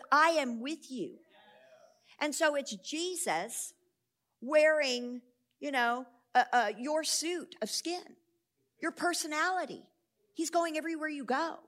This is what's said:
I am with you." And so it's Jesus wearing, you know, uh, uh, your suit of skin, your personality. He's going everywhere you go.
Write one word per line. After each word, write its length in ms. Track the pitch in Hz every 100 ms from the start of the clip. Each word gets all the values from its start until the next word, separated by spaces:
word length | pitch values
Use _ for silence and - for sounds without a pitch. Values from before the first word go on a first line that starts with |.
| -
I 180 | 285 330
am 300 | 311 254 226
with 280 | 269 320 -
you." 300 | 254 147 - _ - - - - - - _ _ -
And 120 | 302
so 220 | 262 311
it's 200 | 285 - 196
Jesus 1000 | - 311 359 359 202 160 220 - - - _ _ _ _ _ _
wearing, 800 | 240 302 311 302 277 247 240 247 - _ _ _
you 140 | 285
know, 340 | 269 233 247 254 _ _ 254
uh, 80 | 240
uh, 180 | 247 214 214
your 240 | 269 311
suit 540 | 302 - 320 349 - -
of 100 | 214
skin, 460 | - 330 359 - - _ _ _ _ _ _
your 120 | 330
personality. 880 | - 349 330 320 302 349 370 262 - - _ _ _ _
He's 180 | - 330
going 260 | 339 339 311
everywhere 320 | 330 320 311
you 160 | 285
go. 340 | 226 269 330 -